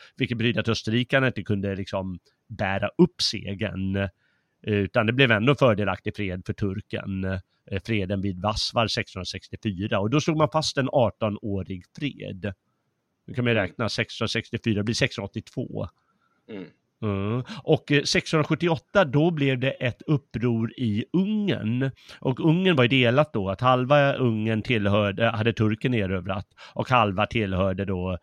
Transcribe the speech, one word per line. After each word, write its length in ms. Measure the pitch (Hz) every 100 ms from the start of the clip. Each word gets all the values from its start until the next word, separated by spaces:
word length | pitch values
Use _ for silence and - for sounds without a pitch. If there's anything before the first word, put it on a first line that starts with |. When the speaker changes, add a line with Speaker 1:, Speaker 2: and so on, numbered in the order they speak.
| - -
Speaker 1:
Vilket 220 | 131 117
betyder 220 | 117 110
att 80 | 113
österrikarna 580 | 107 - 117 123 139 131
inte 160 | 107
kunde 320 | 95 101 98 98
liksom 420 | 98 101 95 87 _ _ -
bära 400 | 107 98 98 101 -
upp 240 | 175 -
segern, 760 | - 101 98 101 104 92 95 98
eh, 120 | 98 - _ _ _ _ 110
utan 400 | 104 98 120 107
det 60 |
blev 180 | 123 131
ändå 240 | 104 123
fördelaktig 640 | 143 131 104 98 92 107 -
fred 260 | 98 92 -
för 60 |
turken, 720 | - 101 101 - 110 98 95
eh, 560 | 95 92 - _ - 98 -
freden 340 | 107 92 98
vid 220 | 98 90
Vasvar 440 | 101 107 - 120 110
sexhundrasextiofyra. 1120 | - - 95 - 95 - - 110 90 104 107
Och 100 | 107
då 100 | 147
slog 160 | 175 156
man 120 | 151
fast 260 | 156 139 -
en 100 | 127
artonårig 920 | 143 107 - 107 104 110 98 92 92 - -
fred. 540 | 143 - 101 95 101 - _ _ _ _ _ _ -
Nu 80 |
kan 100 | -
man 80 | 120
ju 40 | 110
Speaker 2:
Mm. 100 | 92
Speaker 1:
räkna, 200 | - 107
sexhundrasextiofyra 920 | - 113 - 113 117 - 110 117 104
blir 120 | 104
sexhundraåttiotvå. 920 | 113 131 - 101 113 - 139 - 107 98 _ _ _ _ _ -
Speaker 2:
Mm. 140 | 101 82 _ _ -
Speaker 1:
Mm. 400 | 107 98 101 123 127 220
Och, 300 | - 151 -
eh, 100 | 143
sexhundrasjuttioåtta, 1000 | - 180 - 160 147 156 170 156 - 202
då 260 | 156 147 170
blev 280 | 156 139 131
det 120 | 131
ett 320 | - 127 - -
uppror 640 | 147 - 117 123 113 113 -
i 280 | 117 104 -
Ungern. 800 | 165 196 214 202 107 107 123 135 - - -
Och 200 | 135 123
Ungern 360 | 160 170 185 143
var 80 |
ju 40 | 120
delat 440 | 135 117 131 151
då, 180 | 110 95
att 100 | 95
halva 520 | 127 127 123 147 139
Ungern 480 | - 123 110 110 110
tillhörde, 640 | - 113 98 104 101 98 113
hade 260 | 110 113
turken 420 | 110 110 110 131
erövrat, 520 | 120 92 95 90 98 - - -
och 140 | - -
halva 360 | 123 104 95 104
tillhörde 580 | 117 98 92 98 95
då, 340 | 95 92 92 90